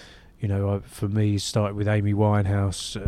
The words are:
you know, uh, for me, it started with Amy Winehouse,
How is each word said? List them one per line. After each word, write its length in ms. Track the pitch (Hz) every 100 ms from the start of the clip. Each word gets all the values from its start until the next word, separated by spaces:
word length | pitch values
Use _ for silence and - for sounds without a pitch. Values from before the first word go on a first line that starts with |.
| - - - -
you 80 | 104
know, 220 | 98 98
uh, 100 | 101 -
for 240 | - 107
me, 260 | 107 104 101
it 60 |
started 340 | - 117 104 104
with 140 | 104
Amy 240 | 107 101
Winehouse, 840 | 101 107 104 98 101 98 90 - 107